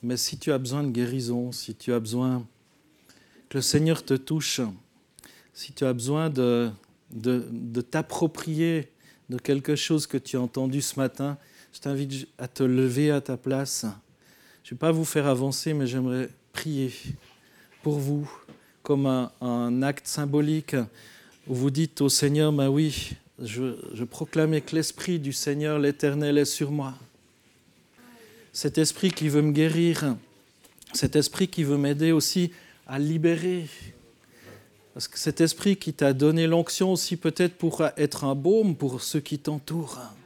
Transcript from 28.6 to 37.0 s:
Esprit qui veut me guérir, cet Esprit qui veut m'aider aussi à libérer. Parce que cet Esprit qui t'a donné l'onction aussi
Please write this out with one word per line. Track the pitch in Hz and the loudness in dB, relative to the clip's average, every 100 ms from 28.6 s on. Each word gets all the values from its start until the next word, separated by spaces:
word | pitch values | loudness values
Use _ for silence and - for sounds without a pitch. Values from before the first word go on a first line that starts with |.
| 147 147 | -2 2
Esprit | 156 - 190 | 2 2 0
qui | - 156 | 2 2
veut | 147 | 4
me | 151 | 4
guérir, | 147 160 160 170 160 151 113 - _ _ _ - _ - | 4 4 4 2 2 0 -2 -6 _ _ _ -20 _ -8
cet | - 135 | -2 2
Esprit | 151 139 - 185 | 2 2 0 -2
qui | - | 0
veut | 143 143 | 0 2
m'aider | 143 143 160 | 2 2 4
aussi | 160 - - 175 175 - - - | 4 4 0 0 -4 -20 -20 -10
à | 135 | -4
libérer. | 147 165 165 165 180 180 156 - - - - _ _ - - - - _ _ | 0 2 2 2 0 -4 -6 -12 -20 -20 -20 _ _ -20 -20 -20 -20 _ _
Parce | - - | -12 -12
que | - | -6
cet | - 147 | -4 2
Esprit | 165 - 202 196 | 2 4 2 2
qui | - | 0
t'a | 156 139 | 2 2
donné | 131 147 160 165 | 6 4 4 4
l'onction | 165 165 - 190 | 4 2 0 2
aussi | 180 | 2